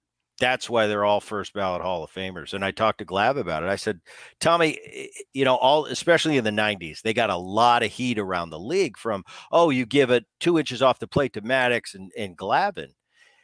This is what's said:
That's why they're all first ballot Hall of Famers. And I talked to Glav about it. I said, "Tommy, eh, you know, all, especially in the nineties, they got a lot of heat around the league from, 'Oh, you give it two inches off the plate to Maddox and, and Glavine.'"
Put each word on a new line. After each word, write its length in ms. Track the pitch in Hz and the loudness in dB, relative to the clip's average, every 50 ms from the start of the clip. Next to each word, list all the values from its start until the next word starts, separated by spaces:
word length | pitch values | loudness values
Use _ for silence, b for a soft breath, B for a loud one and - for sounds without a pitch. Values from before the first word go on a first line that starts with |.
| _ _ _ _ _ _ _ - | _ _ _ _ _ _ _ -2
That's 320 | 127 123 131 123 - - | 0 0 0 -2 -2 -2
why 160 | 120 113 110 | 0 2 2
they're 180 | 104 104 104 104 | 2 2 2 2
all 160 | 104 104 101 | 2 2 2
first 320 | - - 110 101 92 - - | 0 -4 -8 -8 -8 -8 -6
ballot 300 | 101 98 92 90 87 82 | -4 -4 -4 -4 -4 -4
Hall 220 | 92 92 85 78 | -4 -6 -6 -8
of 80 | - - | -10 -10
Famers. 420 | 95 95 95 90 87 - - - | -10 -10 -10 -10 -12 -12 -10 -8
And 100 | 98 98 | -4 -4
I 60 | 98 | -4
talked 280 | 92 - 110 110 104 - | -2 0 0 0 0 -2
to 60 | 104 | -6
Glav 320 | 80 90 98 104 123 139 | -4 -2 0 2 2 0
about 280 | 143 101 85 80 76 82 | -2 -2 -4 -4 -4 -2
it. 40 | 92 | -2
I 60 | 101 | -4
said, 260 | 101 - 107 90 85 _ B B B B B B B | -2 -4 -6 -6 -6 _ B B B B B B B
"Tommy, 400 | - 160 170 170 170 156 131 - - | 0 2 2 4 2 0 -2 -4 -12
eh, 220 | - - 135 131 - - - - _ - | -16 -16 -16 -16 -16 -16 -18 -18 _ -2
you 120 | 135 135 | 0 2
know, 120 | 127 127 | 2 4
all, 300 | 123 123 131 147 156 143 | 4 4 4 4 4 2
especially 500 | - 127 - - 170 170 156 - 160 151 | 0 -6 -4 2 4 4 4 4 2 2
in 80 | 131 113 | 2 2
the 80 | 107 104 | 0 0
nineties, 480 | 107 107 107 104 92 87 80 76 - - | 0 0 0 -2 -4 -6 -12 -10 -6 -4
they 100 | 110 107 | -2 0
got 160 | 120 117 104 | 0 0 0
a 80 | 92 | 0
lot 460 | 87 90 92 101 110 120 120 120 120 117 | -2 -4 -2 2 4 6 6 6 4 2
of 80 | 101 | 0
heat 300 | - - 127 123 117 107 | -4 -4 -4 -4 -2 -2
around 300 | 101 92 92 87 85 82 | -2 -2 -2 -4 -4 -6
the 80 | 78 78 | -8 -10
league 360 | 92 120 170 196 185 131 95 | -8 -4 -2 -2 -2 -2 -4
from, 280 | - - 113 104 95 87 B B B B B | -6 -6 -4 -4 -4 -6 B B B B B
'Oh, 200 | B 165 170 160 | B 4 4 4
you 140 | 135 127 127 | 4 2 0
give 280 | 107 - 143 135 120 123 | 0 2 4 4 4 4
it 140 | 120 110 _ _ - | 2 0 _ _ -4
two 180 | - 170 180 | 0 2 2
inches 240 | 160 143 - 127 113 | 2 0 -2 -2 2
off 200 | 135 131 120 - | 2 2 2 2
the 80 | 113 - | -2 -4
plate 240 | - - 139 123 - | -2 -2 -2 -2 -4
to 80 | 110 | -8
Maddox 520 | 101 113 131 131 127 123 120 113 - - - | -4 -2 0 2 2 2 0 0 -4 -6 -16
and, 160 | 95 95 92 - | -16 -18 -14 -10
and 220 | 123 107 95 87 - | -10 -10 -10 -10 -8
Glavine.'" 540 | 95 101 120 156 190 208 190 - 73 65 _ _ _ b b b b b b b | -4 -2 0 0 0 -2 -4 -8 -14 -16 _ _ _ b b b b b b b